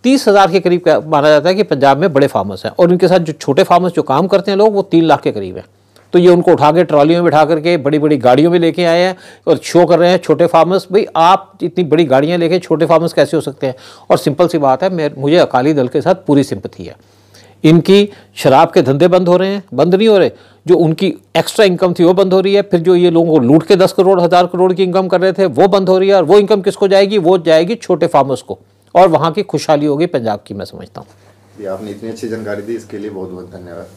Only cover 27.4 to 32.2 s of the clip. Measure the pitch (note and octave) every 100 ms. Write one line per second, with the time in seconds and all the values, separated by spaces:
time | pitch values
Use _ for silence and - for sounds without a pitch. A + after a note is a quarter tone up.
27.4 | E3 D#3+ F3 A#3 - E3+ E3 D3 C3+ B2+
28.4 | - G2 _ _ _ E3+ F#3 D#3 E3 D#3+
29.4 | F#3+ D3 - D3 D3 C#3+ E3+ C#3+ A2+ G#2
30.4 | - G2+ F#2+ G#2+ F#2+ - - _ _ _
31.4 | _ - G2 G2 G#2 - A2+ G#2+